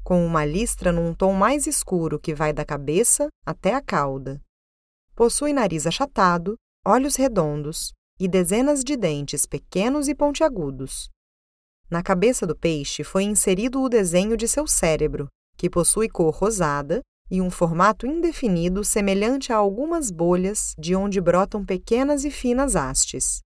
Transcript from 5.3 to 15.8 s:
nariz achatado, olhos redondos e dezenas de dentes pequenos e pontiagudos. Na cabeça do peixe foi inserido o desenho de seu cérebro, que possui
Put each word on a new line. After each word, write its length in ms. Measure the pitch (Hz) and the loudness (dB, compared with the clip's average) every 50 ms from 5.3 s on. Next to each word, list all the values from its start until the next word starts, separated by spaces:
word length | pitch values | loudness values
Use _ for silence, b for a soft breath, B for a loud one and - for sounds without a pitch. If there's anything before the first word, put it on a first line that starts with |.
| - - 285 294 | 2 2 0 0
nariz 320 | 285 277 226 185 160 156 139 | 2 2 2 0 0 -2 -2
achatado, 720 | 165 165 - 277 277 - 240 196 180 175 175 170 190 220 - _ _ _ _ - | -2 -2 -2 -4 -2 2 2 4 4 4 2 -2 -4 -8 -8 _ _ _ _ 0
olhos 300 | 185 208 254 269 294 - | 2 4 4 2 2 0
redondos 760 | - 269 269 226 190 160 151 147 151 147 151 160 - - - - - _ _ _ | 2 0 2 2 2 0 0 -2 -4 -6 -6 -8 -8 -10 -10 -12 -16 _ _ _
e 120 | - 185 185 | -4 -2 0
dezenas 560 | 170 185 180 165 196 226 262 294 294 277 247 | 2 2 2 2 2 2 2 2 2 2 0
de 120 | 262 294 | -2 -2
dentes 500 | 247 196 165 147 143 143 - - 143 - | -2 -2 -2 -2 -2 -6 -4 -4 -4 -4
pequenos 600 | - - - - - - 175 202 247 277 302 285 | -4 -6 -8 -8 -4 -2 0 0 0 0 0 -2
e 80 | 277 294 | -2 0
pontiagudos. 960 | - 294 - - - 320 311 254 190 151 139 135 131 135 135 - - - - - _ _ _ _ _ _ _ _ _ _ _ _ _ _ - | 0 0 0 2 2 0 0 0 -2 -4 -4 -6 -8 -10 -10 -10 -12 -12 -14 -18 _ _ _ _ _ _ _ _ _ _ _ _ _ _ -6
Na 140 | 170 170 175 | -4 -2 0
cabeça 420 | - 220 180 190 240 254 - 214 | 0 2 2 4 2 2 2 0
do 80 | 170 151 | -4 -2
peixe 480 | - - 170 160 147 143 - - - | -2 0 0 0 -2 -4 -6 -8 -8
foi 220 | 147 - - 190 196 | -6 -4 -2 -2 0
inserido 580 | 208 214 196 - 208 185 180 220 262 247 269 | 0 0 2 2 2 2 0 0 -2 -2 -2
o 60 | 262 254 | 0 2
desenho 480 | 247 226 196 175 165 180 196 214 233 | 2 2 2 2 2 2 2 2 0
de 100 | 214 226 | -2 -2
seu 180 | 226 - 285 302 | -2 -2 -2 -2
cérebro, 640 | 302 - - - 165 156 143 151 147 147 147 143 139 - _ _ _ _ | 0 0 2 2 2 2 2 0 -2 -2 -4 -8 -8 -12 _ _ _ _
que 120 | - - 175 | -4 -4 -2
possui 400 | - - | 0 2